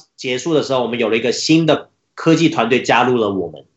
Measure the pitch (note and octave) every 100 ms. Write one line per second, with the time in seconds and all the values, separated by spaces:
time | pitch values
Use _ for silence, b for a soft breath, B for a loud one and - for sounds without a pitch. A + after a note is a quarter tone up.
0 | - - C3 B2+ E3+ D3+ A2 C3 A2+ A#2
1 | A2 A#2 B2 A2 - D#3+ D#3+ C#3+ - _
2 | _ - E3 D#3+ D#3+ - A#2 B2 - A#2+
3 | B2 B2 G#2 F#2+ E2+ D2+ -